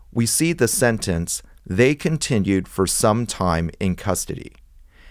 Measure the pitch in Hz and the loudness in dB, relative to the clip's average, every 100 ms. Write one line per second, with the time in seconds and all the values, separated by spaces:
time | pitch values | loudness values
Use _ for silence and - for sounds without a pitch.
0 | - - 117 - 165 - 117 - 123 113 | -6 -2 0 0 0 2 0 2 2 2
1 | - 85 85 - - - - 92 127 147 | -2 -2 -2 -6 -12 -20 -4 2 4 4
2 | 175 156 - 107 92 95 90 - 95 - | -2 -2 0 0 2 0 0 -2 0 2
3 | 113 107 117 - 90 82 82 - 95 87 | 2 2 -2 -2 0 0 -2 -2 -4 -2
4 | - 90 - - - - - - - _ | -4 -4 -6 -10 -12 -20 -20 -20 -20 _
5 | - | -20